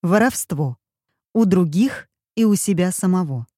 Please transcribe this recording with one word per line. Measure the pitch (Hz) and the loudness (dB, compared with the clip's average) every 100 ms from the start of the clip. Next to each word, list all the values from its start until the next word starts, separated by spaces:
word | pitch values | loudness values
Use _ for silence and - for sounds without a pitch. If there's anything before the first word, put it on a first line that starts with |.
Воровство. | 175 202 240 - - 143 147 123 _ _ _ _ _ | 2 2 2 -2 -8 -6 -6 -6 _ _ _ _ _
У | 220 | 0
других | 220 185 175 156 262 - - _ _ | 2 2 2 2 0 -2 -16 _ _
и | - | 0
у | 226 | 2
себя | 202 - 175 180 | 2 0 0 0
самого. | 185 185 185 170 131 117 | -2 0 0 -2 -6 -10